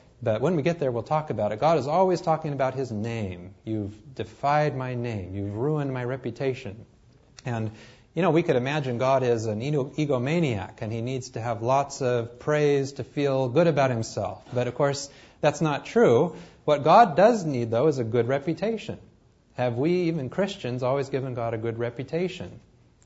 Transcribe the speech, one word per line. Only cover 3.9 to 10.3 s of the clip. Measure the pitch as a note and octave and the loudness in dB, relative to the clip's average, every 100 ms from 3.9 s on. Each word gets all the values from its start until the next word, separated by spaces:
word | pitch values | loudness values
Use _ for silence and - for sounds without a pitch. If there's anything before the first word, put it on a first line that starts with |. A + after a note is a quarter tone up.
| G#2 D3 C3 | -8 -14 -10
defied | G#2+ - C#3+ D3 D3+ C3 | -10 -4 0 2 2 -2
my | B2+ B2 | -6 -6
name. | A#2+ G#2+ F2+ G2 | -6 -6 -6 -6
You've | G2+ G2+ | -6 -4
ruined | C3+ D3+ C#3 | -2 -2 -2
my | C3 B2 | -4 -6
reputation." | C3 - - C3+ B2+ G#2 A2 - _ _ _ _ - C3+ | -6 -8 -6 -4 -4 -8 -14 -18 _ _ _ _ -14 -6
And, | A#2 A2 - - - _ | -4 -4 -8 -20 -20 _
you | - | -2
know, | F3+ | 2
we | D#3 | 4
could | E3+ C3 | 4 2
imagine | B2+ D3+ C3 A#2 | 0 -2 -2 0
God | C3 C3+ | 2 2
is | B2 A#2 A2 | 2 0 0
an | G#2 | -4
ego-, | C3 D3+ C3+ - | -2 -2 -2 -2
egomaniac, | D3+ B2+ B2 | 0 0 0